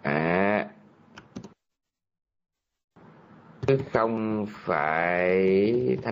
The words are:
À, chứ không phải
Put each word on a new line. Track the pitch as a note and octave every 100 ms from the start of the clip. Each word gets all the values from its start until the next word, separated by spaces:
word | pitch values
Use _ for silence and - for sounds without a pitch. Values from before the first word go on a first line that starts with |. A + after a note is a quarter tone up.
À, | C#2+ D2 E2 F2+ G2 G#2 - - - _ - - - - - _ _ _ _ _ _ _ _ _ _ _ _ _ _ _ - - - - - - B2
chứ | C3+ C3
không | A#2+ A2+ A2+ G#2+ G#2+ G#2
phải | - - E2 D2+ D#2+ E2+ F2 F2+ F#2+ F#2+ F#2+ G#2 A#2+ B2+ B2+ A#2+